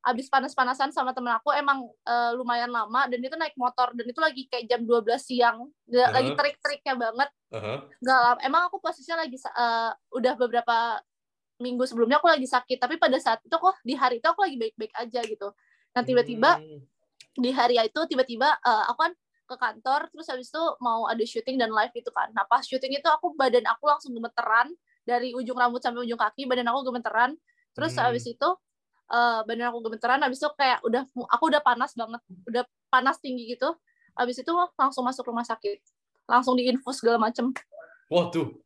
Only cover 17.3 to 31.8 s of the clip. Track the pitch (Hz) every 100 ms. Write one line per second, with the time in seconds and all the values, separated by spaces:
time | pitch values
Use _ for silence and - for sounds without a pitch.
17.3 | - 247 262 240 240 220 - 330 269 254
18.3 | 233 277 294 247 220 214 247 330 349 _
19.3 | _ _ 254 220 214 262 277 330 - 320
20.3 | 254 247 311 330 - 247 226 208 233 233
21.3 | 233 220 262 226 220 233 240 - - -
22.3 | 220 196 247 - 262 262 277 330 311 349
23.3 | 311 262 240 214 175 294 294 285 233 233
24.3 | - 233 220 262 339 _ _ - 240 247
25.3 | 240 233 247 247 240 247 240 240 233 220
26.3 | - 269 247 233 254 262 247 233 220 247
27.3 | 320 _ _ _ - 311 311 240 240 240
28.3 | 233 302 370 _ _ _ _ _ 240 240
29.3 | 226 220 226 240 233 226 220 240 262 277
30.3 | 262 294 - 269 247 226 233 - 247 -
31.3 | 240 320 294 294 240